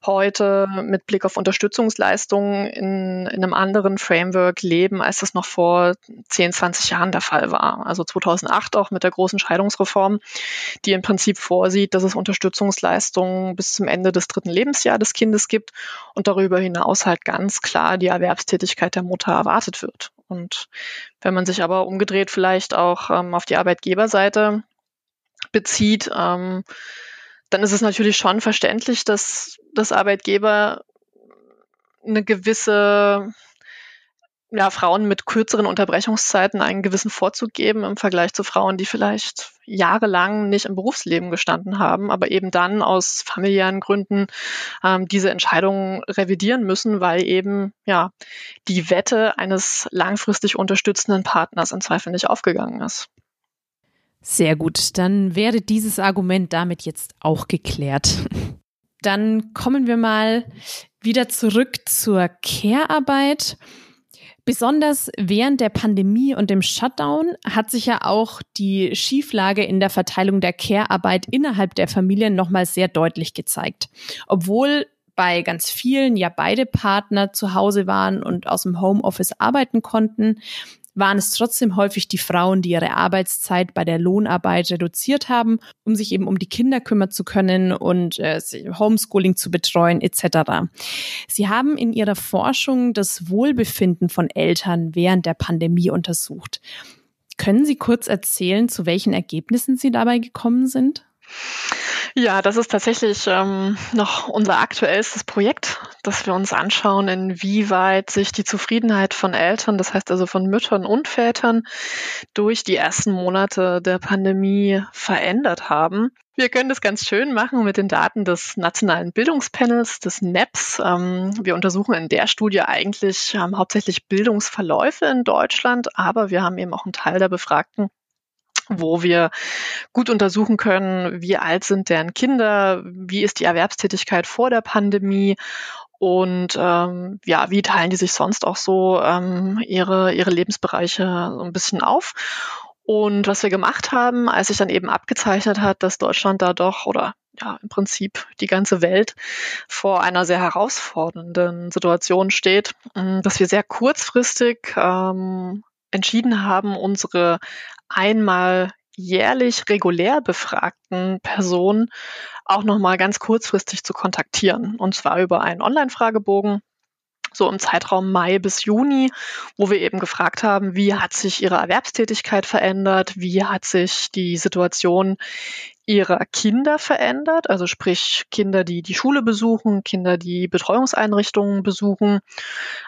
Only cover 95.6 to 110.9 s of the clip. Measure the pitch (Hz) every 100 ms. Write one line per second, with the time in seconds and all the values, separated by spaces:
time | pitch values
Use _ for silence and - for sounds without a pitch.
95.6 | 165 175 175 175 175 165 - 185 - -
96.6 | - - - - _ _ - - 208 220
97.6 | 294 269 - 233 - 196 - - 180 202
98.6 | 233 - 170 185 208 180 - 160 - 240
99.6 | - 254 269 233 233 240 233 - 233 247
100.6 | 262 262 262 - _ _ - - - -
101.6 | - - - - - 262 226 190 202 220
102.6 | 226 202 226 233 220 202 - 185 196 190
103.6 | 190 208 - 226 202 - - 214 208 170
104.6 | - - 151 190 220 214 - 208 208 -
105.6 | - - - - 202 202 202 185 196 -
106.6 | 196 - 208 196 196 185 190 175 190 208
107.6 | 208 180 190 190 - 202 196 - - 202
108.6 | - 226 226 202 190 - 190 175 170 220
109.6 | - 196 185 196 - 185 180 185 190 208
110.6 | - 196 185